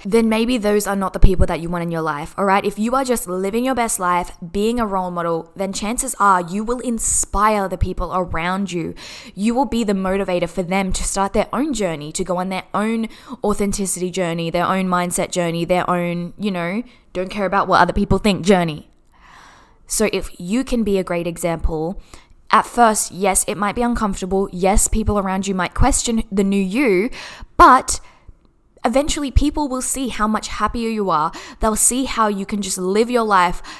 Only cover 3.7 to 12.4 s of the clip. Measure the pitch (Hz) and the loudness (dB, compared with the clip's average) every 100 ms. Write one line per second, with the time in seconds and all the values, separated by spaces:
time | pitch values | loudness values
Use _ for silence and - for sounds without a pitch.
3.7 | 254 226 - 180 180 180 - 170 202 220 | 0 -2 -2 0 0 -2 -8 -8 -2 0
4.7 | 240 220 190 180 175 170 165 165 - 196 | 0 -2 -2 -4 -4 -2 -4 -6 -6 -6
5.7 | 190 208 247 262 - 202 185 170 196 220 | -4 -4 -4 -6 0 4 4 0 -4 -4
6.7 | 247 247 226 - - - 196 214 214 190 | -4 -2 -2 -2 -2 -2 2 2 2 0
7.7 | 180 185 180 180 185 175 165 175 190 196 | -4 -6 -6 -4 -2 -2 -2 -2 -2 -4
8.7 | 175 165 170 - - - 185 214 240 277 | -4 -6 -8 -14 -16 -16 -4 -2 0 0
9.7 | 233 214 196 190 196 196 180 170 - 170 | 0 0 0 0 -2 0 0 -2 -4 -2
10.7 | 190 190 - - 196 196 220 - 214 311 | -2 0 -2 -2 -2 0 0 0 -2 -2
11.7 | 220 190 160 147 - 180 180 | -2 -2 -4 -8 -6 -4 -2